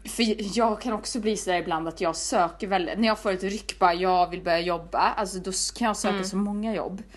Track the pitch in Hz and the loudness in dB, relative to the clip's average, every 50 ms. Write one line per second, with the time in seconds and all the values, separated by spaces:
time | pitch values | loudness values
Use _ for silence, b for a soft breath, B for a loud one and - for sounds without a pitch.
0 | - - - - 233 220 208 - 214 196 175 233 233 226 214 208 - 254 220 208 | -14 -8 -2 0 2 2 2 0 -2 -2 0 2 2 2 2 0 -2 -4 -4 -4
1 | - - - 254 208 220 214 - - 190 180 175 170 175 170 160 165 165 160 - | -4 -4 -6 -2 -2 0 -2 0 0 0 0 0 0 0 -2 -2 -2 -4 -4 -2
2 | 185 170 165 - - - - 214 175 170 170 - - 190 196 190 175 160 - 190 | 0 0 0 -2 -2 0 2 2 2 2 0 -4 -2 0 0 0 0 0 0 2
3 | 226 220 214 214 - 214 190 185 185 190 196 214 - - - - 196 180 170 175 | 2 2 2 2 0 0 0 0 0 -2 -4 -4 -6 -8 0 4 4 4 4 4
4 | 185 185 185 180 180 175 175 180 180 175 170 170 170 180 175 170 165 - - 123 | 2 4 4 4 4 2 0 -2 0 2 2 2 2 0 -2 -2 -4 -2 0 2
5 | 175 214 247 - 214 185 196 185 180 190 190 - - - - - 233 220 208 - | 2 2 2 0 -2 -4 -4 -6 -6 -6 -4 -4 -4 -4 -4 -2 0 0 0 0
6 | - 202 196 196 185 190 185 190 208 202 208 208 214 226 220 175 - - 185 196 | 0 0 0 0 -2 -2 -2 -2 -2 -2 -2 -4 -4 -2 -2 -2 -4 -4 -6 -10
7 | 226 B B | -12 B B